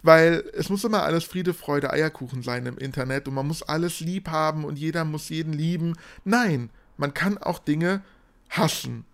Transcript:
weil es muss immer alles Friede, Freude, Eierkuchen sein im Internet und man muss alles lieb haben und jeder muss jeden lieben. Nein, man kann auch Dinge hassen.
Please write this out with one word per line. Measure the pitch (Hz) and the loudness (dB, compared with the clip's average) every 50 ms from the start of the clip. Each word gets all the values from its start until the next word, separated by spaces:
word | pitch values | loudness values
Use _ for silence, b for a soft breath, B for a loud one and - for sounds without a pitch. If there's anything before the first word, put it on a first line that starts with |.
| - | 10
weil | 165 160 160 160 165 170 160 - - - | 10 10 10 10 6 6 2 -2 -6 -6
es | - 156 - | -6 -4 -2
muss | 190 202 202 | -2 -2 0
immer | 233 220 202 160 | 0 0 2 2
alles | 147 160 170 165 | 2 2 0 -2
Friede, | - - 180 185 185 175 | -2 -6 -2 -2 -2 -2
Freude, | - - - 143 143 139 135 | -2 -2 0 0 0 0 0
Eierkuchen | 131 143 156 156 - - 131 123 - 127 123 | 0 0 0 0 -2 -6 -10 -8 -8 -8 -6
sein | 127 123 123 123 | -4 -4 -4 -4
im | 123 120 - | -6 -8 -8
Internet | - 135 131 139 131 131 131 139 139 135 | -10 -8 -4 -4 -4 -2 -2 -4 -4 -4
und | 135 | -4
man | 135 135 143 | -2 -2 -2
muss | 160 - - | -4 -4 -4
alles | - 151 160 170 175 170 - | -2 -2 0 0 -2 -2 -4
lieb | - 165 180 196 190 - | -4 -4 -4 -4 -6 -4
haben | 160 156 156 156 156 156 151 | -2 0 0 2 0 -2 -4
und | 147 151 139 | -4 -6 -4
jeder | 151 160 156 170 165 | -4 -2 -2 0 -2
muss | 156 151 151 147 - | -2 -4 -6 -8 -6
jeden | 160 160 165 156 156 | -6 -4 -4 -4 -2
lieben. | 147 156 165 170 175 165 170 170 B B B B B B | -2 0 0 0 0 -2 -2 -4 B B B B B B
Nein, | 190 202 240 247 208 160 131 120 113 b b b b b - | 2 2 2 4 2 0 0 -2 -6 b b b b b -4
man | 143 143 139 | -4 -4 -2
kann | - 156 190 202 202 | 0 0 0 0 -2
auch | - - 175 - | -2 -4 -4 -4
Dinge | _ - 147 156 170 175 190 196 190 B B B B B B B B _ | _ -2 0 2 2 2 0 0 -4 B B B B B B B B _
hassen. | - - 214 156 - - - 127 120 117 113 _ | 0 2 2 2 2 -2 -6 -8 -10 -10 -12 _